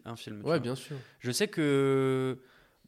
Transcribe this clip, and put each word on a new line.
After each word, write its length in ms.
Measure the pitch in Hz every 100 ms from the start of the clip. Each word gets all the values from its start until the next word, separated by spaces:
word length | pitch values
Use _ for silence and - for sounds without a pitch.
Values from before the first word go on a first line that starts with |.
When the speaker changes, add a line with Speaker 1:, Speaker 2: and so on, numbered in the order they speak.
Speaker 1:
un 100 | 110
film, 220 | 117 - 104
tu 40 |
Speaker 2:
Ouais, 60 | 135
Speaker 1:
vois. 80 | 165
Speaker 2:
bien 160 | 117 135
sûr. 200 | - 139 - _
Speaker 1:
Je 140 | 123
sais 160 | 120 208
que 920 | 180 147 139 135 135 131 131 131 127 - - _ _